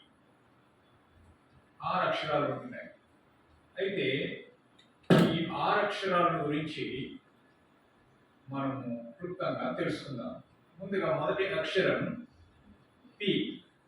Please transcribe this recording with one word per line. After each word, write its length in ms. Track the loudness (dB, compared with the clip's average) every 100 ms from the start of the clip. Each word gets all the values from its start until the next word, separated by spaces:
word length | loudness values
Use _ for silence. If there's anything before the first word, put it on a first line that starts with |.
| -16 _ _ _ _ _ _ _ _ _ _ -20 -20 -20 _ -20 _ -8
ఆరు 240 | -2 0 2
అక్షరాలు 460 | 0 0 0 0
ఉంటున్నాయి. 360 | -2 -8 -12 -14 -18 _ _ _ _ _ -20 _ -4
అయితే, 500 | -2 0 0 0 -2 -6 -14 -20 _ -20 -20 _ 4 6 6
ఈ 140 | 4 0
ఆరు 320 | 0 2 2 2
అక్షరాల 640 | 0 0 4 4 2 0
గురించి 680 | -2 -4 -6 -6 -6 -8 -10 _ _ _ _ _ _ _ _ _ _ _ _ -10
మనము 640 | -4 -2 -2 -4 -6 -8 -10
క్లుప్తంగా 560 | -8 -4 -2 -2 -2 -2
తెలుసుకుందాం. 640 | -2 -2 -6 -8 -8 -10 -16 _ _ -12
ముందుగా 400 | -4 0 2 2
మొదటి 280 | 2 2 0
అక్షరం 800 | 0 2 4 4 2 0 -6 -12 -18 -20 -20 -20 -20 -20 _ -20 -4
పి. 400 | 0 0 0 -6 -16 _